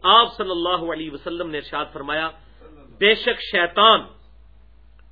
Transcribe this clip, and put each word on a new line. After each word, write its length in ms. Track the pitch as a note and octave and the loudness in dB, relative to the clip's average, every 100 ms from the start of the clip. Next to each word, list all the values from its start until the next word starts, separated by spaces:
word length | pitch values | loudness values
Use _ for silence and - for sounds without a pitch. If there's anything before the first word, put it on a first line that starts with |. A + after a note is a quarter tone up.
آپ 340 | F3+ A3+ A#3 - | 4 4 4 -2
صلی 140 | F#3+ | -6
اللہ 420 | E3+ F3 F3+ E3 | -4 -2 -4 -4
علیہ 180 | D#3 D#3+ | -8 -10
وسلم 380 | C#3+ F3 E3+ E3+ | -12 -10 -8 -8
نے 80 | D3+ | -10
ارشاد 280 | - D3 D3 | -8 -8 -8
فرمایا، 360 | D3+ C#3 D3+ D#3+ - - _ - - - - | -10 -8 -6 -6 -10 -20 _ -20 -20 -16 0
"بے 180 | G3+ G#3+ | 2 2
شک 260 | B3 - - | 0 -4 -4
شیطان 480 | F#3+ F3 G3+ A3 F#3 - - _ - - _ _ _ _ _ _ | -2 0 4 6 4 0 -20 _ -20 -20 _ _ _ _ _ _